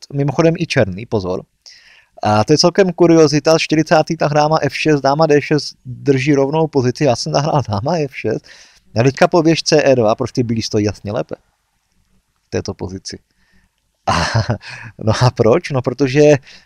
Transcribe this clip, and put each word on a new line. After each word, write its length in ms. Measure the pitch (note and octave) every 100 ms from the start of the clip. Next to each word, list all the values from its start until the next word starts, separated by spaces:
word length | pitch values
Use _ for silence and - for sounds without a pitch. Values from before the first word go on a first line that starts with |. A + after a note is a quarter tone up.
| -
mimochodem 400 | C#3 D3 - E3 E3
i 80 | D#3+
černý, 400 | - G2+ F#2 A#2+
pozor. 380 | A2 F#2 F2+ - _ - - _ _ _ _
A 200 | - G#2
to 100 | A2
je 40 | D3+
celkem 360 | F3 F3 F#3+
kuriozita, 640 | E3+ E3+ E3 D#3 D3 D3 D#3+
čtyřicátý 580 | - D#3 D#3 E3 D#3 D#3+
tah 140 | D#3
dáma 260 | D3 D3+ D#3
F 140 | C#3+ -
šest, 260 | D#3 D3
dáma 240 | C3+ C#3+ D#3+
D 160 | D3
šest 340 | - D3 - - B2+
drží 480 | A#2+ B2 C3+ C3+
rovnou 340 | C#3 C3+ D#3 D#3+
pozici, 360 | C#3+ B2 -
já 120 | D3 A#2
jsem 180 | -
zahrál 280 | D3+ D3 D#3 B2
dáma 280 | G#2 B2 F3
F 180 | C#3+ -
šest, 320 | A2 - - - - _ _ G#3
a 80 |
teďka 240 | - - F3
po 140 | F3+
věž 220 | D#3+ D#3+
C 280 | - D3+ C#3
E 40 | B2+
dva, 200 | G#2+ A2+
prostě 280 | A#2+ -
bílí 180 | A#2 A2+
stojí 240 | - A2 G#2
jasně 260 | - G2+
lépe 240 | A2+ D#3 - _ _ _ _ _ _ _ _ _ _ _
v 40 |
této 240 | - G2
pozici. 460 | F#2+ F#2 F#2+ - E2+ _ _ _ _ _ _ _ _ -
A, 180 | - - A#2 - G#2+
<laughs> 400 | - - A2+ -
no 100 | G#2 G#2
a 100 | B2+
proč? 400 | - A2 D3 -
No 100 | C3+
protože 540 | B2+ A#2+ C#3 C3+ D3 D3 - -